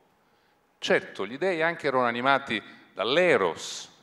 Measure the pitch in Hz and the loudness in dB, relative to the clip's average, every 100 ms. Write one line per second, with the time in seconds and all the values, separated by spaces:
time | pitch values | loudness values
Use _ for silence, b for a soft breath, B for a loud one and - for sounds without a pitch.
0 | _ _ _ _ _ _ _ _ - 165 | _ _ _ _ _ _ _ _ 0 0
1 | - - 101 135 190 165 160 165 147 131 | 0 -10 -10 -4 -2 0 -2 -2 -2 0
2 | 120 120 131 135 - 107 B B B - | 0 0 2 2 0 -6 B B B -4
3 | 104 156 180 120 90 78 - - - _ | 0 2 4 4 2 -2 -8 -12 -14 _